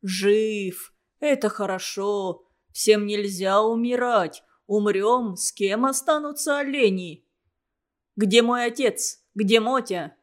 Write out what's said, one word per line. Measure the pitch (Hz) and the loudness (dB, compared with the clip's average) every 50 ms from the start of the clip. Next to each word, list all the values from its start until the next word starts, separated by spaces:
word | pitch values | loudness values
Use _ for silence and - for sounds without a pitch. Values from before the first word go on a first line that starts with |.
Жив, | - 196 185 185 190 202 208 220 220 220 214 208 196 185 180 - - - _ _ _ _ _ _ | -6 -6 -6 0 2 2 4 4 2 0 -2 -4 -4 -6 -8 -10 -16 -18 _ _ _ _ _ _
это | - 294 277 269 247 214 | 0 0 0 2 0 -4
хорошо. | - - 208 190 190 185 - - - - 196 202 208 202 190 185 170 - _ _ _ _ _ _ | -2 -2 -4 -4 -4 -6 -6 -8 -8 -4 -4 -2 -2 -2 -4 -6 -6 -8 _ _ _ _ _ _
Всем | _ - - - 214 208 208 | _ -4 4 4 4 4 4
нельзя | 202 208 202 208 202 196 175 190 190 196 202 214 | -2 -4 -4 -4 -4 -6 -4 -2 2 2 4 4
умирать. | 220 226 226 233 240 247 247 247 247 240 214 180 160 - - _ _ _ _ _ - | 2 2 0 0 0 0 0 0 2 2 2 2 0 -6 -12 _ _ _ _ _ -2
Умрем, | 202 214 208 208 196 190 196 220 240 254 240 214 185 | 0 0 2 2 0 2 2 2 2 2 0 -4 -6
с | 180 - - | -4 -6 -6
кем | - - 202 196 196 220 247 | -4 -2 -2 0 0 2 0
останутся | 269 262 269 - - 311 302 294 294 294 294 - 311 285 285 | 0 0 -2 0 0 0 0 -2 -6 -8 -6 -2 -2 -2 -2
олени?» | 285 277 277 285 247 208 190 185 180 170 151 - _ _ _ _ _ _ _ _ _ _ _ _ _ _ _ _ _ _ _ | -2 -4 0 2 2 2 2 0 -6 -10 -14 -16 _ _ _ _ _ _ _ _ _ _ _ _ _ _ _ _ _ _ _
«Где | - 214 196 196 233 | -2 0 4 4 4
мой | 233 233 240 247 240 | 4 4 0 0 -2
отец? | 240 233 262 269 226 196 - - - - _ _ _ _ | -4 -2 0 0 0 0 0 -8 -8 -8 _ _ _ _
Где | 196 220 190 226 226 | -2 2 4 4 4
Мотя?» | 220 247 262 262 247 - 185 180 156 151 _ _ | 4 2 0 -2 -2 -2 -6 -6 -6 -10 _ _